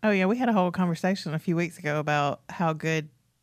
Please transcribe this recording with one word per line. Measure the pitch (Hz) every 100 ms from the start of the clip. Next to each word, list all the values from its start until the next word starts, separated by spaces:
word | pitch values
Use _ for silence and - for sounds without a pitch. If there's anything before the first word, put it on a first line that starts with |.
Oh, | 214
yeah. | 196 185
We | 247
had | 240
a |
whole | 208 180
conversation | 180 180 165 185 196 160
a | 156
few | - 170
weeks | 170 -
ago | 156 151
about | 151 147 143 - -
how | - 165
good | 156 160 160 151 _ _ _